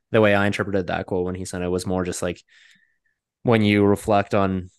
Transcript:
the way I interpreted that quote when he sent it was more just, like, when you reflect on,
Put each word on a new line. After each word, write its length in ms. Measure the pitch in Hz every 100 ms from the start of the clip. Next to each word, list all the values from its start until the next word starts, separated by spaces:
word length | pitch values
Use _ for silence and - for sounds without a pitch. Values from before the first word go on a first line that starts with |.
| -
the 80 | 113
way 140 | 107
I 120 | 101 101
interpreted 400 | 104 98 98 87
that 200 | 85 -
quote 180 | 92
when 100 | 90
he 100 | 92
sent 200 | 92 92
it 40 | 90
was 180 | 90 95
more 180 | 92
just, 180 | 90 -
like, 180 | 90 85 _ _ _ _ _ _ _ _ _ _
when 200 | 127 113
you 220 | 104 104
reflect 500 | 101 101 - 101 101
on, 360 | 104 95 95 92